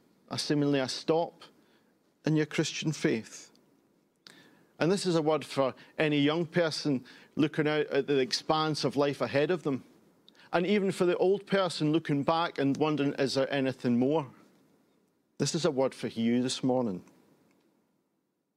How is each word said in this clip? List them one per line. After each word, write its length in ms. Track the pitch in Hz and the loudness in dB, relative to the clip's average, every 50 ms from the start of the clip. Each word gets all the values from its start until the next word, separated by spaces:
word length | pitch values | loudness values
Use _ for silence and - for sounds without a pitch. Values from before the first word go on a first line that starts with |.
| _ _ _ _ _ - | _ _ _ _ _ -10
a 80 | - 120 | -8 -6
seemingly 400 | - - 156 147 143 143 143 135 | -2 0 0 2 2 2 2 0
a 100 | 131 117 | 0 -2
stop 540 | - - - - 156 165 170 - - - - - _ _ _ _ _ _ _ _ _ _ _ _ _ _ - | -6 -4 -2 0 0 0 0 -4 -6 -14 -20 -20 _ _ _ _ _ _ _ _ _ _ _ _ _ _ -2
in 120 | 151 160 | 0 2
your 100 | 151 151 | 2 0
Christian 460 | 151 - - 156 - - - - 160 | 0 0 -2 -2 -2 -4 -6 -6 -6
faith. 580 | 151 - - 160 127 110 107 - - - - - _ _ _ _ _ _ _ _ _ _ _ _ _ _ - - - - - - - _ _ _ _ - | -4 -2 0 0 0 -2 -4 -8 -16 -20 -20 -20 _ _ _ _ _ _ _ _ _ _ _ _ _ _ -20 -20 -20 -20 -20 -20 -20 _ _ _ _ -2
And 120 | 147 165 | 0 0
this 160 | 202 185 - 185 | 0 0 0 0
is 80 | 165 | 0
a 80 | 165 151 | 2 2
word 200 | 156 156 147 131 | 2 0 0 -2
for 300 | - - 139 135 127 117 - - - - - | -4 -2 0 0 0 -2 -6 -14 -8 -4 0
any 220 | 156 151 147 147 | 0 2 2 4
young 260 | 143 147 151 170 175 | 4 2 2 0 -2
person 580 | 156 - 180 170 156 151 - - 151 139 120 - - - - - - - | -2 0 0 0 0 0 -2 -2 -2 -2 -2 -2 -8 -20 -20 -20 -8 -2
looking 320 | - 151 147 - - 143 151 | 0 0 0 0 0 0 0
out 200 | 151 151 147 - | 0 0 0 0
at 180 | - 139 135 | 0 0 0
the 140 | 139 143 135 | 2 2 2
expanse 640 | 127 110 - - - - 156 156 156 156 147 - - | 2 0 -2 -4 0 0 0 2 2 0 0 -2 -2
of 120 | 135 - | -2 0
life 260 | 139 143 143 131 - | 0 0 0 0 -2
ahead 280 | 131 110 117 139 151 165 | -2 0 0 2 2 2
of 140 | 180 160 - | 0 -2 -2
them. 200 | 151 135 120 - - - - _ _ _ _ _ _ _ _ - - - | -4 -4 -4 -6 -12 -20 -20 _ _ _ _ _ _ _ _ -10 -4 -2
And 140 | 170 - 170 | -2 0 2
even 240 | 208 208 190 190 | 2 2 2 0
for 140 | - - 185 | 0 0 0
the 120 | 175 175 - | 2 2 2
old 300 | 175 185 202 196 - - | 2 2 2 0 -2 -2
person 440 | 196 196 185 170 - - 156 151 | 0 0 0 0 -2 -2 0 2
looking 300 | 151 160 151 - 147 139 | 2 0 0 0 -2 -2
back 380 | 135 - 165 165 170 165 - - | 0 0 0 0 0 -2 -2 -2
and 180 | 139 139 135 127 | 0 0 0 2
wondering, 360 | 151 156 151 143 139 143 - | 0 0 0 0 0 -2 0
"Is 200 | - 139 120 110 | 0 -2 0 0
there 180 | 135 135 - | 0 0 0
anything 460 | - 139 131 131 127 - - 123 120 120 | 0 -2 -2 -2 -2 -2 0 0 2 2
more?" 300 | 127 135 151 160 135 120 - - - _ _ _ _ _ _ _ _ _ _ _ _ _ _ _ _ _ _ - | 2 2 0 0 -2 -6 -10 -20 -20 _ _ _ _ _ _ _ _ _ _ _ _ _ _ _ _ _ _ -4
This 160 | 147 143 - | -4 -2 -2
is 100 | 165 160 | 0 0
a 60 | 170 | 0
word 240 | 139 127 135 123 - | 2 2 0 0 -2
for 140 | - - 110 | -4 -10 -8
you 340 | - 113 113 117 120 123 127 | -4 -2 0 2 2 2 2
this 200 | 127 - - - | 0 -2 -2 0
morning. 380 | 127 123 131 123 110 92 87 - - - _ _ _ _ _ _ _ _ _ _ _ _ _ _ _ _ _ _ _ _ _ _ _ _ _ _ _ _ | 0 0 0 0 -2 -4 -6 -10 -16 -20 _ _ _ _ _ _ _ _ _ _ _ _ _ _ _ _ _ _ _ _ _ _ _ _ _ _ _ _